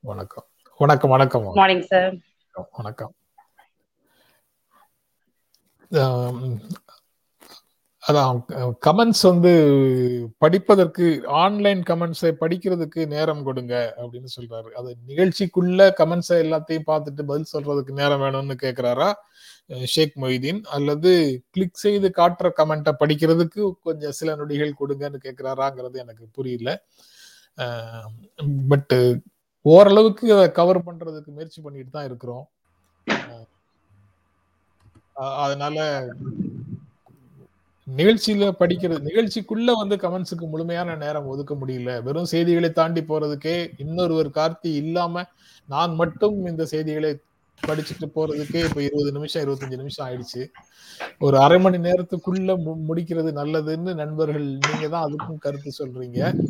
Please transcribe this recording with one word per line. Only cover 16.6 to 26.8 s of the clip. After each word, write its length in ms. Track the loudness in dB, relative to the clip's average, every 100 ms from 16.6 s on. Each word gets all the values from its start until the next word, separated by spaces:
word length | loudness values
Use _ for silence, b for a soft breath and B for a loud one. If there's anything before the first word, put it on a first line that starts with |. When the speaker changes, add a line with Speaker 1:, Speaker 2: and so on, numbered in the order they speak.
| -2 -6 -2
Speaker 1:
பார்த்துட்டு 360 | -2 -2 -10
பதில் 240 | -6 -6 -6
சொல்றதுக்கு 400 | -8 -4 -4 -4
நேரம் 280 | -2 0 2
வேணும்னு 340 | 0 -4 -6 -6
கேக்குறாரா, 500 | -6 -2 -2 2 0 0 b b b b _
அஹ், 180 | -10 -4 0
ஷேக் 160 | 0 0
மொய்தீன், 460 | -4 -2 -2 -6
அல்லது 800 | -6 -4 -2 2 4 4 4 -2 _
கிளிக் 260 | -4 -4 -2
செய்து 360 | -2 2 0 4
காட்டுற 340 | 2 2 -2 2
கமெண்ட்டை 360 | 0 2 -2 2
படிக்கிறதுக்கு 720 | 2 2 4 4 2 0 -4 -4
கொஞ்சம் 300 | -6 -6 -6
சில 240 | -6 -6 -6
நொடிகள் 360 | -6 -4 -4 -4
கொடுங்கன்னு 360 | -6 -6 -8 -10
கேக்குறாராங்கிறது 680 | -16 -10 -8 -4 -4 -4 -12
எனக்கு 360 | -12 -16 -20 -20
புரியல. 500 | -10 -8 -6 -6 -8